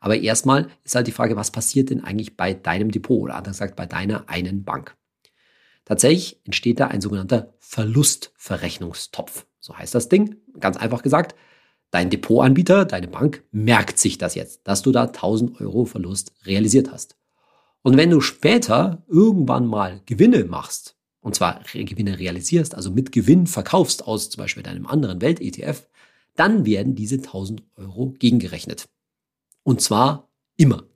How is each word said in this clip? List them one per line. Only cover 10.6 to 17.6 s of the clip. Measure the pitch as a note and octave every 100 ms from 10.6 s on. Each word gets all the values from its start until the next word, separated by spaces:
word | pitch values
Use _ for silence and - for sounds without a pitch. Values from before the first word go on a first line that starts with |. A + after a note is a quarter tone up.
Ganz | G2 F#2
einfach | A2+ A#2+
gesagt, | C#3+ D3+ F3 - _ _ _ _ _
dein | F2 F#2
Depotanbieter, | G2+ - A2+ C3 C3+ F3+ F#3+
deine | F#3 F#2 F2+
Bank | - C3+ - _
merkt | G#2+ G#2+ A2+ - -
sich | G2+ -
das | F2+
jetzt, | F2+ - - -
dass | G2
du | C3+
da | A#2+ A#2+
tausend | - F2+ A2 A#2+ -
Euro | G2+ A2 A#2
Verlust | - F2 G2 - _
realisiert | F#2+ G2 A2 C3 C3+
hast. | - - _ _ _ _ _